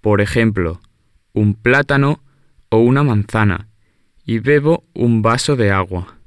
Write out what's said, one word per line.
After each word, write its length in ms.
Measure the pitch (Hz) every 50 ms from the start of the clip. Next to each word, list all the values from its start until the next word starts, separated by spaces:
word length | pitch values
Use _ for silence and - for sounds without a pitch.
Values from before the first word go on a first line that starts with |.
Por 220 | _ 107 104 101
ejemplo, 580 | 101 101 - 120 117 110 101 98 90 82 80 - _ _ _ _ _ _ _ _ _ _ _
un 180 | 110 107 104
plátano 720 | 101 107 - 120 123 139 143 - 143 139 139 143 151 - _ _ _ _ _ _ _ _ _ _
o 80 | - 113
una 240 | 117 120 131 139
manzana, 680 | 147 139 113 104 101 - - 110 110 104 90 - - _ _ _ _ _ _ _ _ _ _ _ _
y 140 | - 113 113
bebo 460 | 107 135 147 147 139 151 165 - _ _ _
un 260 | - 120 120 117 113
vaso 340 | 107 113 117 123 - - 147
de 160 | 127 113 101
agua. 480 | 98 95 92 90 95 87 90 - - - -